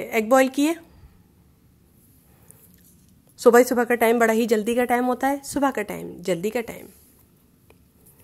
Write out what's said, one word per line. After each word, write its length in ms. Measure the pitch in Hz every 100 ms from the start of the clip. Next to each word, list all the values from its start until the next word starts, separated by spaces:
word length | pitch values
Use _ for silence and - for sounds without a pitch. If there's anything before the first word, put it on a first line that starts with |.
| 226
एग 160 | 226 220
बॉयल 180 | 262 262
किए। 260 | 277 294 330 - - - - _ _ _ _ _ _ _ _ _ _ _ _ - - - - - - _ _ _ -
सुबह 200 | 247 233
ही 60 | 254
सुबह 180 | 247
का 120 | 233 240
टाइम 240 | 226 240
बड़ा 140 | 226
ही 120 | 220 226
जल्दी 280 | 220 208 240
का 100 | 247
टाइम 200 | 240 254
होता 220 | 247 269
है, 140 | 285
सुबह 280 | - 285 269
का 100 | 262
टाइम 260 | - 175 170 -
जल्दी 280 | 185 170 208
का 120 | 240
टाइम। 240 | - 147 - - _ _ _ _ _ _ _ - _ _ - -